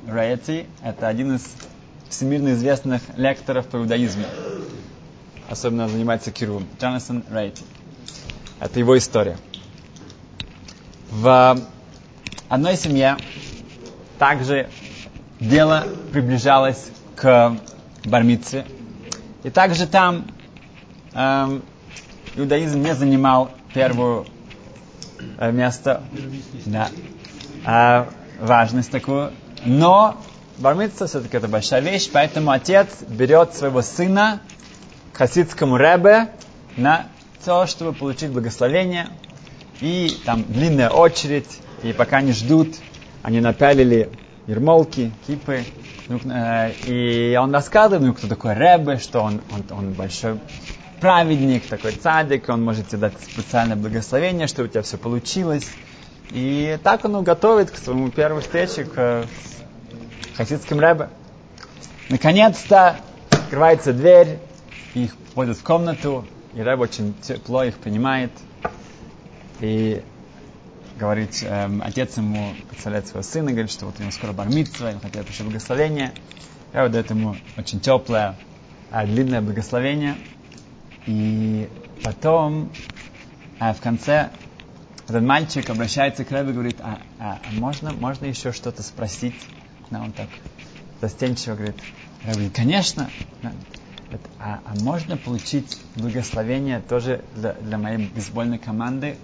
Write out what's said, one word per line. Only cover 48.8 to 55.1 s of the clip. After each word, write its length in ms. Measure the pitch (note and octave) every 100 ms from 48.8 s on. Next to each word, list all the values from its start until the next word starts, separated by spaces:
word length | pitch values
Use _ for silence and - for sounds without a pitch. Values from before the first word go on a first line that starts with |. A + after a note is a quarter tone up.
| D3 C3
что 220 | - A#2+
он, 200 | G#2+ G#2 -
он, 120 | G#2 G2
он 220 | G2+ G2
большой 460 | F#2 F#2+ - A2+ A2 - - - - - -
праведник, 640 | F#3 F3 D#3+ D3 C3+ B2 -
такой 260 | G#2+ A2
цадик, 560 | G#2+ E3 D#3+ D3+ C3+ -
он 160 | A#2
может 240 | A2+ A2 G2+
тебе 100 | G#2
дать 180 | G#2 -
специальное 560 | - A#2 - A#2 A#2 G#2
благословение, 720 | G#2 A2+ A2 C3 F3+ F3 D3+
чтобы 200 | - A#2
у 20 |
тебя 120 | A2
все 160 | G#2 -
получилось. 720 | A#2